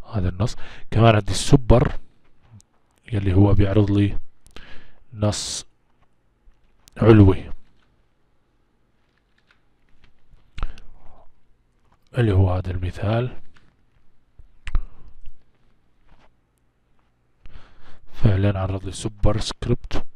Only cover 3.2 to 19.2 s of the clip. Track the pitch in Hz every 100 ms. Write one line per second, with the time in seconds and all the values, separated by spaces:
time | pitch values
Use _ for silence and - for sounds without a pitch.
3.2 | 98 95 101 101 104 110 101 101 101 -
4.2 | - - - - - - - - - 110
5.2 | 104 - - - - _ _ _ _ _
6.2 | _ _ - _ _ _ _ - 110 110
7.2 | 98 90 - - - _ _ _ _ _
8.2 | _ _ _ _ _ _ _ _ _ _
9.2 | _ _ _ _ _ _ _ - - -
10.2 | - - _ - - - - - - -
11.2 | - - _ _ _ _ _ _ _ -
12.2 | 113 95 95 92 92 90 90 - 101 113
13.2 | 123 - - - - _ _ _ - -
14.2 | _ _ - - - - - - - -
15.2 | - - - _ _ _ _ _ _ -
16.2 | _ _ _ _ _ _ _ _ _ _
17.2 | _ _ - - - - - - - -
18.2 | 117 95 98 98 95 95 95 95 110 104